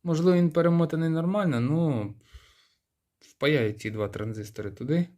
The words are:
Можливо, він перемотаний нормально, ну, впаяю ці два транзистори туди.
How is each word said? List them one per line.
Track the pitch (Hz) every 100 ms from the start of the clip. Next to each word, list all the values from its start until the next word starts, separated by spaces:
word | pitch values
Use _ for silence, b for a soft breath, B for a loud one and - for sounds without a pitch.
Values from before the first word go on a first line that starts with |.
Можливо, | 175 160 175 175
він | 175
перемотаний | 170 170 170 165 160 165
нормально, | 160 165 208 185 120
ну, | 123 160 165 120 104 - b b b b b b _ _ _ _
впаяю | _ _ 139 147 110
ці | 107 110
два | 107 101
транзистори | - 107 107 104 - 104
туди. | 101 123 165 175